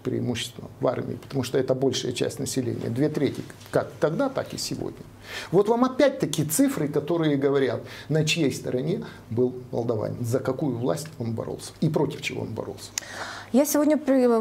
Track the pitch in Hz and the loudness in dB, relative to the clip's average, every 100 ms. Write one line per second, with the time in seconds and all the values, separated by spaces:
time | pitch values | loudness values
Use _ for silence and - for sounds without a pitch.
0 | - 117 117 120 - - - - 131 120 | -4 -2 -2 -2 -6 -10 -14 -2 0 0
1 | 117 - - 135 120 135 131 131 135 - | -2 -6 -4 -4 0 0 2 2 2 2
2 | - 123 127 - 123 131 117 113 113 117 | -2 -2 -2 -2 -4 -2 -2 -2 -2 0
3 | 151 151 127 - - - - 131 110 - | 0 2 0 -2 -10 -14 -2 0 0 0
4 | 156 185 277 - - - - 123 - - | 0 2 0 -2 -6 -6 -6 -6 -6 -10
5 | - - - - - 175 208 233 254 254 | -16 -18 -14 -12 0 4 4 4 2 4
6 | 285 269 156 151 151 - 277 - 147 147 | 4 4 0 0 0 2 2 2 -2 -2
7 | 147 170 156 139 139 139 131 113 - - | 0 2 2 4 4 4 2 0 -6 -10
8 | - 156 156 170 143 - - 127 151 226 | -2 0 2 2 0 0 -2 -2 0 -2
9 | - - - 113 123 127 - 123 120 110 | -4 -12 -4 0 0 0 -6 -2 0 0
10 | 104 107 117 123 - 131 151 117 127 165 | -2 -4 -2 0 0 -2 -2 0 -2 -2
11 | - - 117 113 - 98 - - 156 - | -6 -6 -4 -4 -6 -8 -10 -2 0 2
12 | 107 - - - - 107 - - - - | 0 -2 -6 -6 -6 -6 -8 -10 -12 -10
13 | - - - - - 240 294 294 294 302 | -10 -10 -10 -12 0 4 4 4 4 4
14 | 285 269 247 226 | 4 6 6 4